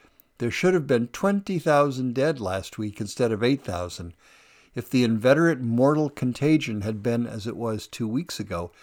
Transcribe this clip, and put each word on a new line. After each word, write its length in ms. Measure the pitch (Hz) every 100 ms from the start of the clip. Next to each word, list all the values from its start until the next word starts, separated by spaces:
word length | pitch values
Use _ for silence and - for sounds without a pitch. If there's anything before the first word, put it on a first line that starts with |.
| _ _ _ -
there 120 | 120
should 240 | - 180
have 140 | 185 135
been 180 | 123 120
twenty 540 | - 196 202 196 180
thousand 520 | 160 147 143 131 127
dead 280 | 120 147 135
last 360 | 95 95 - -
week 240 | 107 -
instead 300 | 104 - 117
of 100 | 104
eight 220 | 120 143
thousand, 520 | - 87 90 - 85 - _ - _ _ _
if 160 | 120 -
the 140 | 127
inveterate 560 | 117 113 127 147 170 135
mortal 500 | 117 117 139 151 147
contagion 720 | - 127 117 147 156 123 107
had 240 | 104 107
been 200 | 117 117
as 220 | 117 110 110
it 100 | 101
was 300 | 117 107 -
two 220 | - 113
weeks 320 | 123 175 -
ago, 320 | 101 85 90 _